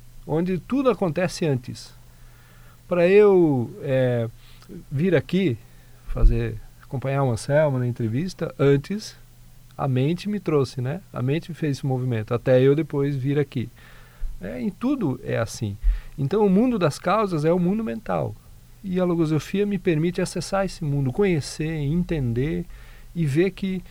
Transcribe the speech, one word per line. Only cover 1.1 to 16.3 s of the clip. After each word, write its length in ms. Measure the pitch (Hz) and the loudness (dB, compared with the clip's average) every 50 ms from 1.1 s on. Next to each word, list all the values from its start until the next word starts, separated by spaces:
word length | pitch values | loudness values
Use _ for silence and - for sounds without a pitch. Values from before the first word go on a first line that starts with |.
| 147 180 185 156 - - 180 | -2 -2 -2 -4 -2 -2 -2
antes. 480 | 151 135 120 - 120 117 - - - - - - - - - - - - - - - - - - - - - - - | 0 0 -2 -4 -8 -12 -14 -16 -18 -20 -20 -20 -20 -20 -20 -20 -20 -20 -20 -20 -20 -20 -20 -20 -20 -20 -20 -8 -2
Pra 180 | 180 175 170 | 2 4 6
eu, 640 | 180 196 208 208 202 196 180 170 156 139 123 113 139 180 208 | 8 8 8 8 8 8 6 6 6 4 2 0 -2 -6 -8
é, 460 | - 143 131 131 127 123 120 120 113 113 - - - - - - - - 196 170 - - | -4 0 0 2 2 2 2 0 -2 -4 -6 -12 -20 -20 -20 -20 -20 -18 -18 -18 -12 -8
vir 240 | 151 135 175 190 165 | -4 -2 2 2 2
aqui, 440 | 135 - - 180 185 196 147 113 - - - - - - - - - - | 2 2 0 0 2 2 2 0 -2 -6 -16 -20 -20 -20 -20 -20 -16 -8
fazer, 500 | - - 120 117 - 117 117 117 110 110 - - - - - | -6 2 4 6 6 6 4 0 -4 -6 -10 -14 -18 -20 -20
acompanhar 400 | - - - 123 - 135 135 139 139 | -14 -10 -8 -6 -4 -2 0 0 2
o 60 | 127 | 0
Anselmo 480 | 113 104 - - 139 151 160 147 131 127 | 0 -2 -2 2 4 4 4 4 2 0
na 80 | 123 | -2
entrevista, 680 | 123 120 - 117 107 110 131 180 185 - - 165 - - - | -2 -2 -2 -2 -2 -2 -2 -4 -4 -6 -6 -8 -8 -2 2
antes 560 | 135 143 143 139 139 - 196 214 - - - - - - - - - - - - - - - | 4 4 4 4 2 -4 -6 -8 -8 -12 -16 -18 -20 -20 -20 -20 -20 -20 -20 -20 -20 -20 -8
a 100 | - 147 | -6 -4
mente 420 | 135 127 127 135 151 175 175 - 208 | 0 0 2 2 0 0 -2 -4 -6
me 120 | 208 196 | -6 -4
trouxe, 400 | - 170 156 143 131 - - 135 | -2 0 2 2 0 0 -4 -6
né? 200 | 120 127 156 190 - - | -6 -6 -6 -8 -10 -10
A 100 | - 127 | -6 -4
mente 320 | 123 131 143 170 - - 156 | -2 -2 -2 -2 -4 -8 -8
fez 220 | - 165 147 135 | -4 -4 -4 -4
esse 100 | - - | -4 -4
movimento, 480 | 135 131 127 127 127 117 110 110 - 120 | -4 -2 -2 -2 -2 -2 -4 -2 -4 -4
até 260 | 117 - 135 127 127 | -2 2 4 4 6
eu 140 | 131 139 143 | 6 6 4
depois 400 | 156 160 - 156 139 139 143 143 | 2 0 -2 -2 -2 -2 -2 -2
vir 240 | 131 123 143 143 147 | -2 -2 0 0 0
aqui. 300 | 139 - - 127 117 117 - - - - - - - - - - - - - - | -2 -2 -4 -6 -6 -6 -10 -18 -20 -20 -20 -20 -20 -20 -8 -8 -6 -6 -6 -8
É, 200 | 180 196 240 254 | -10 -10 -8 -6
em 100 | 240 208 | -6 -6
tudo 500 | - - - 262 294 277 202 135 127 - | -6 -4 -2 -2 -2 0 -2 -2 -2 -4
é 160 | - 139 123 120 | -4 -4 -2 -2
assim. 380 | 113 - - - 117 101 98 - - - - - - - - - | -2 -4 -6 -6 -6 -6 -6 0 0 0 0 0 -6 -10 -6 -4
Então 260 | 139 135 | -4 -2